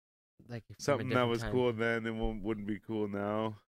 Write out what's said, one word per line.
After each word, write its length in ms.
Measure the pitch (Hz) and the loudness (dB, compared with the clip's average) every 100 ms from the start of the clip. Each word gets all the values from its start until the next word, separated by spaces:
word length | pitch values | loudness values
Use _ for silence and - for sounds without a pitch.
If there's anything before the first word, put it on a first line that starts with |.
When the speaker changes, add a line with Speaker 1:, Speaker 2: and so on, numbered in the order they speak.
| _ _ _ _ - | _ _ _ _ -14
Speaker 1:
Like, 160 | 117 - | -12 -12
from 100 | 107 | -4
a 40 | |
Speaker 2:
something 260 | - 135 131 | 0 0 2
that 40 | |
Speaker 1:
different 160 | 127 120 | 2 4
Speaker 2:
was 120 | 117 | 2
Speaker 1:
time. 100 | 113 | 2
Speaker 2:
cool 200 | 127 123 | 2 2
then, 340 | 110 117 117 113 | 2 0 0 -2
it 80 | |
won't, 280 | 113 110 110 | -2 -2 -2
wouldn't 240 | 101 107 101 | -2 -2 -4
be 120 | 101 - | -6 -4
cool 220 | 110 104 | -2 -2
now. 480 | 101 101 107 110 107 _ | 0 0 0 -2 -6 _